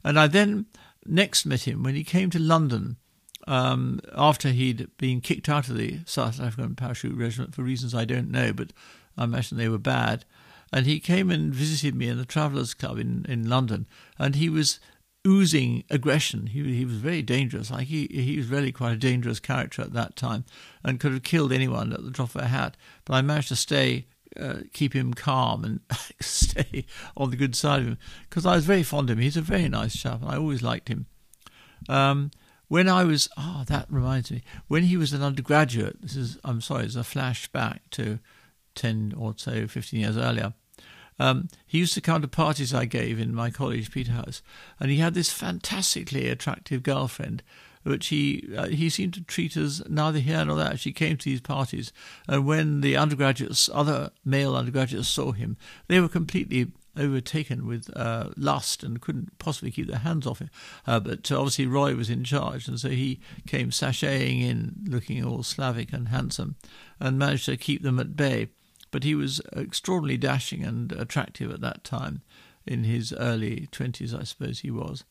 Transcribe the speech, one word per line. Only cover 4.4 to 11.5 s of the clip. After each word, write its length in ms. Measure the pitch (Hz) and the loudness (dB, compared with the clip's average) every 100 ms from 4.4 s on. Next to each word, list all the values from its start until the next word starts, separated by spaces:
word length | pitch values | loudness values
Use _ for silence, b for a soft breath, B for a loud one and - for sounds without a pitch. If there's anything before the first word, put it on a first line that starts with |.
| 143 | 2
he'd 400 | 127 131 117 - - | 2 2 0 -6 -2
been 240 | 131 127 | 0 0
kicked 280 | - - - | 0 -2 2
out 200 | 147 131 | 0 0
of 80 | 117 | -2
the 240 | 113 - 170 | -2 -4 -6
South 340 | - 117 123 | -2 -2 -2
African 340 | 123 113 120 | -4 -4 -6
Parachute 420 | - 123 120 120 120 | -4 -6 -4 -4 -2
Regiment 380 | 117 113 127 | -4 -4 -8
for 80 | - | -4
reasons 320 | 127 127 123 | -4 -2 -2
I 100 | 117 | -2
don't 280 | 113 127 123 | 0 -2 0
know, 200 | 127 120 | 2 2
but 200 | 98 - B B B B - | 0 -6 B B B B -4
I 60 | |
imagine 340 | 120 120 120 113 | 0 0 -2 0
they 100 | 113 | 0
were 100 | 110 | 0
bad. 460 | 123 127 113 113 - B B B B | 0 2 2 -2 -6 B B B B
And 120 | 95 | 0
he 140 | 127 151 | 2 0
came 320 | - 180 185 | 2 2 4
and 240 | 165 156 | 2 0